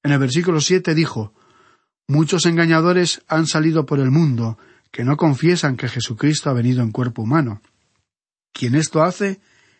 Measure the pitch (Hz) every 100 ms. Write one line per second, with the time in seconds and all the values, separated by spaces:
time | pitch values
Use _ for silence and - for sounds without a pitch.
0 | 147 143 135 143 180 160 147 185 180 156
1 | 160 - 107 _ _ _ _ _ _ _
2 | - 143 156 180 170 170 165 160 170 180
3 | 170 - _ 160 160 156 156 160 139 143
4 | 131 143 156 117 113 110 _ _ _ -
5 | 123 147 170 131 160 175 147 127 127 123
6 | - 110 143 147 151 123 120 127 113 107
7 | 120 113 110 160 127 104 _ _ _ _
8 | _ _ _ _ _ - 123 139 156 160
9 | 165 180 196 190 _ _ _